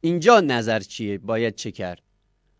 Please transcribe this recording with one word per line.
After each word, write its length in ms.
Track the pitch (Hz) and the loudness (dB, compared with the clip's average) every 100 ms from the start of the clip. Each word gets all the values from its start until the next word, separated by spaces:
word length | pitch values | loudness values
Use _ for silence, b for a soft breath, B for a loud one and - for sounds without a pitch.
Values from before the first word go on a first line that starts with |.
اینجا 400 | 160 175 165 233 | -2 0 6 6
نظر 400 | 165 123 110 110 | 4 0 0 -2
چیه؟ 380 | 95 - 110 101 | -4 -8 -6 -6
باید 360 | 107 113 117 | -4 -2 -2
چه 180 | 104 110 | -4 -14
کرد؟ 300 | 95 92 87 _ _ _ _ _ _ | -10 -10 -12 _ _ _ _ _ _